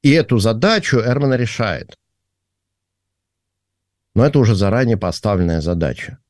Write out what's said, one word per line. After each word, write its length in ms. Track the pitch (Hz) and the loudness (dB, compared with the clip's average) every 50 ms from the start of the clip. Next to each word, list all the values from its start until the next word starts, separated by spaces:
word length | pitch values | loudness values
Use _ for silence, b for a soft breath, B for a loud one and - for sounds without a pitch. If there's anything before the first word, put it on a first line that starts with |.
И 100 | - 139 | 4 4
эту 280 | 143 165 - - 127 113 | 4 4 2 2 0 0
задачу 600 | 98 113 110 110 147 208 226 208 - - 139 120 | 2 0 0 0 0 0 0 0 0 0 0 0
Эрман 340 | 110 123 123 139 151 135 131 | 0 0 -2 0 0 0 0
решает. 600 | 120 120 107 - - 117 101 85 62 - - - _ _ _ _ _ _ _ _ _ _ _ _ _ _ _ _ _ _ _ _ _ _ _ _ _ _ _ _ _ _ _ _ _ _ _ _ _ _ _ _ _ _ _ _ | 0 -2 -4 -4 -4 -4 -4 -4 -6 -10 -16 -20 _ _ _ _ _ _ _ _ _ _ _ _ _ _ _ _ _ _ _ _ _ _ _ _ _ _ _ _ _ _ _ _ _ _ _ _ _ _ _ _ _ _ _ _
Но 100 | 107 123 | 2 2
это 140 | 151 147 147 | 4 4 4
уже 160 | 120 110 110 | 4 4 2
заранее 420 | 92 101 98 110 123 131 117 113 | 2 0 0 0 0 0 0 0
поставленная 640 | 98 - 87 85 - - 107 101 90 90 85 82 82 | -2 -2 -6 -6 -4 -4 -2 0 0 0 0 -2 -2
задача 560 | 76 85 87 85 82 67 58 - - - 131 - _ | -2 -4 -2 -2 -2 -4 -4 -8 -12 -16 -16 -20 _